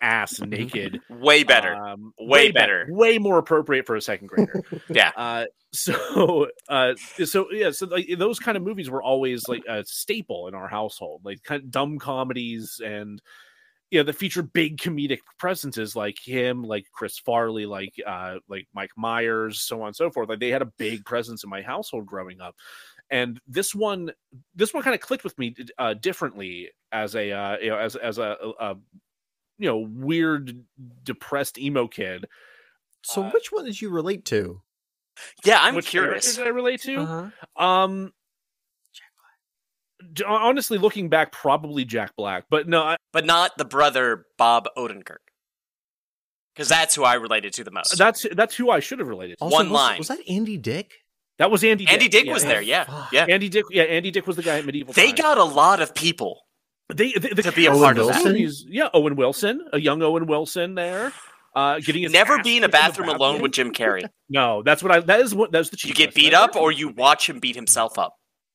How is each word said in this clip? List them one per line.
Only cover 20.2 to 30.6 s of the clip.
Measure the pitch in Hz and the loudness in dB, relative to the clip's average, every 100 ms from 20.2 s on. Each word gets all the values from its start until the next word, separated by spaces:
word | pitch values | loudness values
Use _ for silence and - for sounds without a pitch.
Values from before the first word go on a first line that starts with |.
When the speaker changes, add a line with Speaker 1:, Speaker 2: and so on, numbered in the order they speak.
| 110 | -6
Speaker 1:
Like, | 110 | -6
they | 123 | -4
had | 131 | -4
a | 120 - | -6 -8
big | 110 113 - | -8 -8 -8
presence | 120 117 113 | -8 -8 -12
in | 104 | -14
my | 98 | -14
household | 104 160 220 120 | -10 -12 -10 -12
growing | 98 98 92 92 | -12 -14 -14 -16
up. | 90 - - - - _ - | -20 -20 -20 -20 -20 _ -6
And | 131 123 117 - | -4 -4 -8 -10
this | 143 196 | -8 -6
one, | 202 214 190 165 - _ 127 _ | -4 -4 -6 -10 -16 _ -20 _
this | 170 214 | -4 -4
one | 294 | -2
kinda | 262 226 | -4 -4
clicked | - 262 | -4 -8
with | 175 - | -8 -10
me, | 120 123 123 - | -10 -10 -14 -6
uh, | 117 | -4
differently | 110 175 180 143 101 95 87 85 _ - | -4 -6 -6 -8 -8 -12 -12 -16 _ -10
as | 113 104 110 | -8 -6 -4
a, | 101 | -6
uh, | 101 101 101 | -6 -6 -4
you | 110 | -4
know, | 107 | -4
as, | 110 - | -6 -8
as | 117 107 | -8 -6
a, | 107 104 110 113 | -6 -8 -10 -10
a, | 107 | -10
a, | 98 _ _ _ _ _ _ _ - | -12 _ _ _ _ _ _ _ -8
you | 185 | -4
know, | 110 | -4
weird, | 110 120 135 165 160 147 131 123 | -6 -10 -4 0 0 -2 -6 -16